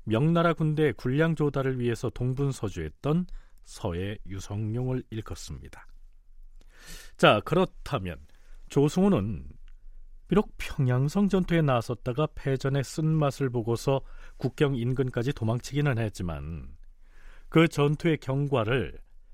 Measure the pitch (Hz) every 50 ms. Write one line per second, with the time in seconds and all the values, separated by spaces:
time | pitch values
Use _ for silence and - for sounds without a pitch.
0 | - 104 107 110 143 160 170 170 170 170 160 - 160 156 151 151 156 143 - -
1 | - 127 131 147 160 165 160 - 151 143 135 139 131 131 131 123 120 120 117 -
2 | - 113 - - 120 127 131 131 139 139 131 - - 101 90 90 78 78 - -
3 | - 139 156 175 180 - - - - - - - - - - - - 101 82 87
4 | 95 101 107 - - 87 98 95 - - 104 104 110 107 110 120 127 127 127 127
5 | - - 110 110 - - 98 - - - 73 65 65 62 - - - - - -
6 | - - - - - - - - - - - - - - - - - - 170 -
7 | - - - - 180 156 117 104 - - 151 180 185 - - - - - 139 107
8 | 95 90 80 - - - - - - - - - - - - 143 139 151 - 180
9 | 190 202 190 113 92 113 107 71 65 69 - - - - - - - - - -
10 | - - - - - - 180 202 214 - - - - - - - 135 123 123 127
11 | 135 147 - 196 208 185 - 190 180 - 175 165 156 143 127 117 110 - 123 -
12 | - 127 120 135 156 147 - - - 139 135 131 - 135 135 139 127 - - -
13 | 156 156 160 156 147 139 - - 139 131 120 123 107 117 117 110 - 139 135 135
14 | - - - - - - - - - 127 - - 151 139 139 117 117 123 131 127
15 | 135 127 - 120 117 139 143 - 113 110 117 123 - - 131 143 143 147 123 113
16 | 113 107 - - 92 85 78 71 69 78 85 76 65 65 - - - - - -
17 | - - - - - - - - - - - 160 165 165 - - 143 143 151 -
18 | - 170 156 139 - - 131 139 143 139 139 120 107 104 131 131 92 67 - -
19 | - - - - - -